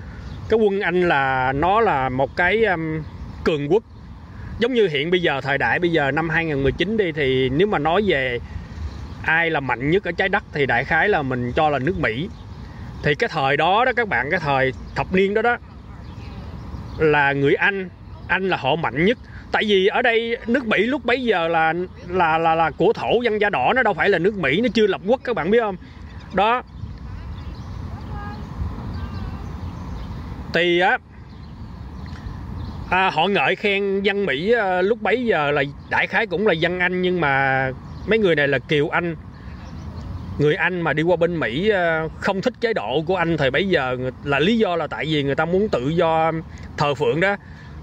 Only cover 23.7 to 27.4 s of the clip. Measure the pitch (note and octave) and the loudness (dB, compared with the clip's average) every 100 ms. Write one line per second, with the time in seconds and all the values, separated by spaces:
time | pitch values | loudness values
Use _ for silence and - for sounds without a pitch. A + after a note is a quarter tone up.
23.7 | A#3+ A#3 E3 E3 F#3+ F3 G3 D3 D#3 B3 | 4 2 2 2 4 2 0 0 2 2
24.7 | A3+ G#3+ D#3+ F3 B3+ - G#3 D3+ A3+ A3 | 4 2 2 0 0 0 -2 2 2 2
25.7 | F#3 - - - - - F3+ G#3 B3 - | -2 -12 -18 -16 -16 -6 2 2 2 -2
26.7 | - - - - - - - | -12 -14 -12 -12 -12 -12 -12